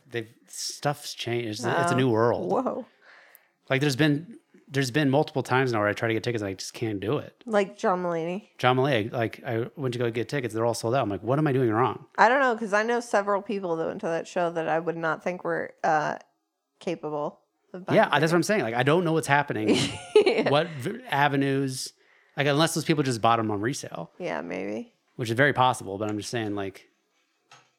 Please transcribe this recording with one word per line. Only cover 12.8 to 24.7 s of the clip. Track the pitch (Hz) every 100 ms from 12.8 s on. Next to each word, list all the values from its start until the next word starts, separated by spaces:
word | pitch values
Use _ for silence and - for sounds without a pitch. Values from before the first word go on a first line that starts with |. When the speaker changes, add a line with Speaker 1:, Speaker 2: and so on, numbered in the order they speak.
Speaker 2:
know | 226 240
several | 233 214 202 202
people | 196 196 185 160
that | 165
went | -
to | 165
that | 165 -
show | 185 175
that | 170 160
I | 160
would | 170 165
not | 165 151
think | 185 180
were, | 170 165 - -
uh, | - 156 151 - - _ _ _ _ _
capable | - 165 151 151 151 - _ _ _
of | 185
buying | 185 160
Speaker 1:
Yeah, | 214
that's |
what | 147
I'm | 160 175
Speaker 2:
tickets. | 165
Speaker 1:
saying. | 208
Like, | 113
I | 117
don't | 131 165
know | 165
what's | 160 -
happening. | 143 143 113 107 -
Speaker 2:
<laughs> | - - - 427 -
Yeah. | - 269
Speaker 1:
What | 143 170
v-, | 147 131 233 -
avenues, | 139 143 139 139 135 135 131 - _ _ _ _ -
like, | 143
unless | 143 160
those | 165
people | 147 151
just | 135 113
bought | 113 117
'em | 110
on | 104
resale. | 110 147 - - 170 -
Speaker 2:
Yeah, | 175 165
maybe. | - - -